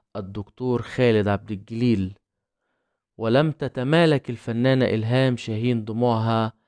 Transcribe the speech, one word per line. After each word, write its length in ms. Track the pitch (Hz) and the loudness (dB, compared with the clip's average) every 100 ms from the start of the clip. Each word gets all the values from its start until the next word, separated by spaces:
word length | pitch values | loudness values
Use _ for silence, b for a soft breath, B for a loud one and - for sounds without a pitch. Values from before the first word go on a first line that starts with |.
| _ 107 | _ -12
الدكتور 680 | 95 101 101 - 127 120 | -10 -12 -12 -8 -4 -2
خالد 460 | 117 - 123 110 101 | -4 0 2 4 2
عبد 240 | 101 104 | 0 -4
الجليل. 640 | 101 107 113 123 107 92 95 _ _ _ _ _ _ _ _ _ - | -10 -10 -2 2 2 0 -8 _ _ _ _ _ _ _ _ _ -6
ولم 340 | 113 123 156 | 0 2 2
تتمالك 800 | - 135 - 127 160 165 143 - | -2 -6 -4 0 2 4 2 -2
الفنانة 560 | 120 - 117 127 135 123 | -8 -6 0 2 2 2
إلهام 520 | 113 110 127 131 123 | 0 0 0 2 0
شاهين 480 | - 110 120 120 107 | -4 -2 0 -2 -4
دموعها، 680 | 110 123 113 113 113 110 - | -2 0 2 2 0 -2 -6